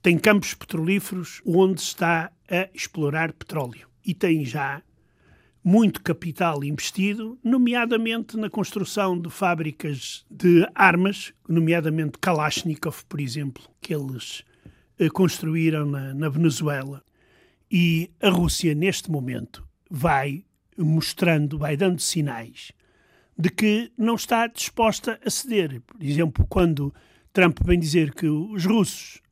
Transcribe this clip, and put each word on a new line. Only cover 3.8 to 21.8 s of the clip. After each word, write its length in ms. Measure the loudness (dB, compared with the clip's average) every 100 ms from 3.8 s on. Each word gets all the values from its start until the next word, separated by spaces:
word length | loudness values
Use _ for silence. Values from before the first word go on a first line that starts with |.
| -20 _
E 80 | -8
tem 320 | -2 0 0
já 380 | 0 -4 -6 -8 _ _ _ _ _ _ _ _
muito 380 | 4 6 4 0
capital 640 | -6 -4 -6 -2 -2 -2
investido, 760 | -4 -6 -6 -2 -2 -2 -8 -6
nomeadamente 880 | 0 2 4 2 0 0 0 -4 -6
na 140 | -6 -4
construção 720 | -4 -4 -4 -4 -2 0 -2
de 80 | -6
fábricas 960 | -2 -2 0 -4 -6 -8 -8 -10 -14 _
de 360 | 2 6 8 6
armas, 600 | 6 6 6 0 -2 -14 _ 0
nomeadamente 720 | 2 2 2 0 -2 -4 -4
Kalashnikov, 880 | -2 0 0 -2 -4 -4 -6 -10 -12
por 140 | -8
exemplo, 420 | -6 -6 -8 -10 -20 _
que 160 | -8
eles, 480 | -6 -6 -10 -12 -14 _ _ -20 _ _ 0
eh, 120 | 0
construíram 720 | 4 2 2 -4 0 2 2
na, 300 | -2 -4 -6
na 140 | -4 -2
Venezuela. 720 | 2 2 2 -2 -4 -8 -14 _ _ _ _ _ _ _
E 400 | 2 4 2 -2 _
a 80 | 2
Rússia, 440 | 2 0 0 -2
neste 360 | 0 -2 -2 -4
momento, 520 | -4 -4 -8 -10 -16 -20 _ _
vai 540 | -4 0 0 -2 -8 _ _ _ -2
mostrando, 800 | 0 2 -2 0 2 2 0 -4
vai 180 | -4
dando 240 | 0